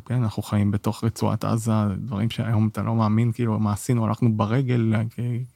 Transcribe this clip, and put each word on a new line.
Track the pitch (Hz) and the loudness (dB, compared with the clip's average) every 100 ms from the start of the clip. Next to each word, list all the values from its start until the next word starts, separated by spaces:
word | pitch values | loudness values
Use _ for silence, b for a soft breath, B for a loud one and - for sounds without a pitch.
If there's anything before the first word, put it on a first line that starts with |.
כן, | - 123 | 0 -2
אנחנו | 113 - | 0 -2
חיים | - 107 101 | -2 2 2
בתוך | 101 - - | 2 -2 -2
רצועת | 117 - 107 107 | -2 0 0 0
עזה, | 104 110 110 110 104 95 | 0 0 0 2 2 -2
דברים | 110 101 117 | -4 -4 -2
שהיום | - 110 110 107 | -2 0 2 2
אתה | 107 | 0
לא | 104 | -2
מאמין, | 113 107 110 120 | 0 2 2 2
כאילו, | 110 117 107 | 0 0 0
מה | 107 | 0
עשינו, | 104 - 120 110 | 0 0 0 0
הלכנו | 110 123 107 | 0 0 2
ברגל, | 104 123 131 123 110 | 0 0 0 0 2
אה, | 110 117 - 120 120 127 | 0 -2 -4 -6 -6 -8